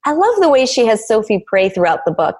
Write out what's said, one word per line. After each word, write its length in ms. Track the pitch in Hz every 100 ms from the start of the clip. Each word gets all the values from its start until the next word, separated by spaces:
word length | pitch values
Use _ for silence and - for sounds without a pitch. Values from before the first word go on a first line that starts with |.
| -
I 60 |
love 240 | 302 415 440
the 80 | 349
way 160 | 269 254
she 200 | 262 233
has 200 | 214 -
Sophie 380 | 220 214 202 -
pray 220 | 196 190
throughout 320 | 190 175 151 -
the 60 |
book. 240 | 156 156